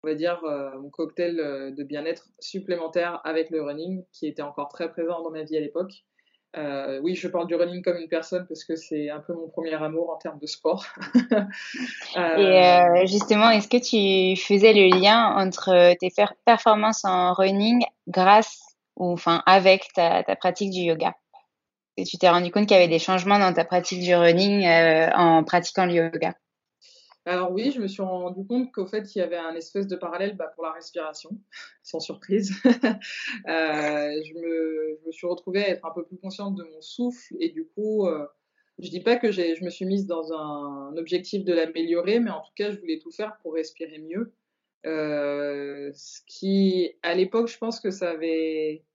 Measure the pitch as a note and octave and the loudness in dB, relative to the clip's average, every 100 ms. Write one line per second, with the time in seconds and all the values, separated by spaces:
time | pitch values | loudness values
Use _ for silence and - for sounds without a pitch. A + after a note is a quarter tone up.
0 | D#3 D3+ E3+ F3 D#3+ C#3+ C3+ C3+ C#3+ - | -6 -4 -4 -6 -8 -8 -10 -14 -18 -10
1 | D#3+ - F3 E3+ D3 C#3 C3+ C3+ C#3 D3 | -8 -4 -6 -4 -6 -8 -12 -12 -12 -10
2 | D#3 E3 _ _ - F#3+ F#3+ F3 E3 F3 | -8 -10 _ _ -12 -12 -6 -6 -4 -4
3 | F3 E3+ - D#3+ D#3+ D#3+ C#3+ D3 E3+ F#3+ | -4 -6 -6 -4 -4 -4 -6 -8 -10 -10
4 | F3 _ D#3 D3+ D3 C#3+ D3 - E3 - | -12 _ -10 -10 -12 -10 -12 -10 -10 -6
5 | E3 E3+ E3 D#3 D#3 D#3 D3 D#3+ F#3+ - | -6 -6 -10 -12 -6 -6 -4 -6 -8 -10
6 | _ _ _ _ _ - D3 C#3 C#3 C3+ | _ _ _ _ _ -10 -8 -6 -6 -4
7 | D#3+ F#3 F#3 E3+ E3+ E3+ F3 F3+ F3+ F3 | -4 -4 -4 -4 -4 -2 -2 -2 -4 -4
8 | D#3+ D#3+ D#3+ F3+ F3+ D#3 - D#3+ - D3+ | -4 -6 -4 -8 -8 -14 -8 -10 -6 -8
9 | D3 D3 D3 E3+ D#3+ - E3 D#3 D#3 D#3+ | -6 -10 -10 -12 -10 -10 -6 -6 -4 -4
10 | E3+ D#3+ E3+ D3+ D3+ - - F#3+ - - | -6 -8 -12 -12 -14 -6 -4 -4 -8 -14
11 | - B3 - G#3+ G3 - - D4+ B3 - | 0 0 2 -2 -2 -12 -14 -12 -12 -12
12 | - F3 E3+ E3 F#3+ F#3 F3+ F3+ F3 F3 | -8 -4 0 4 6 8 8 8 8 6
13 | F#3+ G3+ - G#3 A3+ G#3+ G#3 B3 B3 A3 | 4 2 2 4 6 4 2 0 2 2
14 | G3 F#3+ F#3 F#3 - G3+ A3 G#3 F#3+ F#3 | 4 4 2 0 2 6 8 8 8 8
15 | G3 A3+ A3 - F#3+ - F#3+ F3+ F3 F3+ | 6 6 4 2 -2 -2 4 8 8 6
16 | F#3 - G3+ - - A3+ A#3 G#3 G#3+ A3 | 0 0 0 2 4 4 4 4 2 -2
17 | G3 F#3 F3+ F#3 F#3+ G3 G#3+ A#3+ A#3 _ | -2 0 2 2 2 2 2 2 0 _
18 | - F#3 F#3 G#3 A3 - _ _ _ - | -4 2 8 8 6 -10 _ _ _ -6
19 | F3+ F3 - E3+ - F#3+ F#3+ F#3+ - - | -4 -2 0 2 6 6 8 4 2 0
20 | E3+ F3+ F#3 G3 F#3 F3+ G3 F#3 E3+ D#3+ | 2 2 0 -2 -2 -2 -6 -2 -2 0
21 | E3 - _ - _ _ _ _ _ - | -2 -6 _ -20 _ _ _ _ _ -10
22 | F#3 - F3+ E3+ F3 G3+ G#3 G3 F3 E3 | -10 2 4 4 2 0 4 6 6 2
23 | - F#3 F3+ G3+ F#3+ E3+ E3 F3+ F3 F#3 | 0 -2 2 2 4 2 0 -2 -2 -6
24 | F3+ F3 E3+ E3+ G3+ G3+ F3+ E3 E3 D#3+ | 2 6 6 6 2 2 4 4 6 4
25 | D#3+ - E3+ E3 D#3 F3 E3 - F3+ E3+ | 4 4 6 6 4 -2 0 -2 2 2
26 | E3 D#3+ D#3+ - _ _ _ _ _ _ | 0 -2 -6 -6 _ _ _ _ _ _
27 | _ _ F3 F3+ F3+ F#3 B3+ C4 G3 G3 | _ _ -6 -4 -2 -2 -4 -4 -8 -6
28 | F#3+ F3+ F3+ F#3 G3 B3 B3+ - F#3+ A3 | -6 -6 -8 -10 -4 -4 -4 -6 -6 -8
29 | G3+ G3+ F3 E3+ E3 E3 E3 G3+ G3 F3 | -8 -6 -4 -6 -8 -10 -10 -8 -8 -8
30 | F3 F3 G3+ F#3+ D#3 - E3 E3+ - F3 | -8 -6 -6 -6 -12 -10 -12 -12 -14 -12
31 | D#3 D#3 D#3+ G3+ _ - - _ - D#3+ | -12 -14 -16 -18 _ -20 -20 _ -14 -12
32 | - - - G3+ G3 F#3+ C4 A#3+ A3+ - | -12 -14 -2 -2 -2 0 2 4 0 -4
33 | - - - A3+ - E3 D#3+ D3+ D3 D3 | -10 -14 -12 -12 -4 -2 -2 -2 -2 -2
34 | D3 D3+ D#3 D#3+ E3+ E3 D#3+ D#3 D#3 D#3 | -4 -6 -10 -10 -6 -4 -4 -4 -6 -8
35 | D#3+ D#3+ F3 F3 - F#3+ G3+ F3 D#3+ E3+ | -12 -8 -8 -6 -4 -2 -2 -4 -8 -12
36 | E3+ F#3 F#3+ F#3+ G3+ F3+ E3 D#3 - - | -12 -14 -16 -12 -8 -8 -12 -20 -18 -8
37 | A#3+ A#3+ - - D#3+ D#3 D#3+ - G#3+ G#3+ | -8 -8 -16 -8 -6 -6 -12 -8 -4 -2
38 | F#3+ D#3 D3 _ _ _ _ - F3 F3 | -2 -4 -10 _ _ _ _ -20 -14 -6
39 | A#3 B3 A3+ F#3+ E3+ E3 F3+ - F#3 G3 | 0 0 0 -2 -4 -4 -8 -8 -4 -4
40 | G3 E3 D#3+ D#3+ D3+ D3 C#3+ C#3 C#3 D#3 | -4 -8 -8 -10 -10 -10 -12 -14 -12 -12
41 | E3 F3+ - G3 F#3+ E3 D#3+ E3 E3 E3+ | -6 -6 -4 -6 -2 -2 -2 -4 -2 -2
42 | F#3 A3+ A3+ D#3+ - - G#3 G3+ F3 D#3 | 0 0 -2 -6 -14 -8 -8 -8 -8 -10
43 | E3 - G#3+ G#3+ E3 D#3+ D#3+ _ D#3 D#3 | -10 -12 -12 -10 -8 -8 -8 _ -16 -16
44 | D#3 F3+ A#3 _ _ _ _ _ D#3+ D#3 | -12 -8 -8 _ _ _ _ _ -8 -6
45 | D3+ D3 C#3+ C#3+ C#3+ C#3+ C#3+ C#3+ C#3+ C#3+ | -4 -4 -4 -4 -6 -8 -10 -12 -14 -16
46 | - - _ - F#3+ G3 F#3+ F#3 E3+ - | -20 -20 _ -10 -2 2 2 2 -4 -4
47 | E3+ F3+ F#3+ A3+ A#3 - A3+ A3+ G#3 G3 | -4 -2 0 0 -2 -6 -10 -6 -8 -6
48 | F3 D#3+ E3 D#3+ D#3+ D#3 D#3 D#3 _ | -8 -6 -4 -4 -4 -4 -6 -8 _